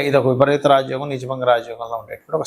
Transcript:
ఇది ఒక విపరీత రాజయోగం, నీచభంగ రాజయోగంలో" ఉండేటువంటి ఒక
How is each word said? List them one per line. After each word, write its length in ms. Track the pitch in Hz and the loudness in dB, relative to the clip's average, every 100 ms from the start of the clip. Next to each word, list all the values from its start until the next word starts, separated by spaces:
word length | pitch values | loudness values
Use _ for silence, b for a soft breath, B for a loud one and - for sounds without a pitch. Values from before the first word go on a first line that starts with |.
| 143 | 4
ఇది 80 | 139 | 2
ఒక 100 | 123 | 2
విపరీత 400 | 127 139 143 147 | 2 2 2 4
రాజయోగం, 420 | 135 131 131 147 | 4 2 -6 -6
నీచభంగ 360 | 135 127 131 | -8 -8 -4
రాజయోగంలో" 520 | 123 120 117 117 117 117 | 2 2 0 -12 -10 -10
ఉండేటువంటి 400 | 110 117 _ | -10 -16 _
ఒక 100 | 156 | -6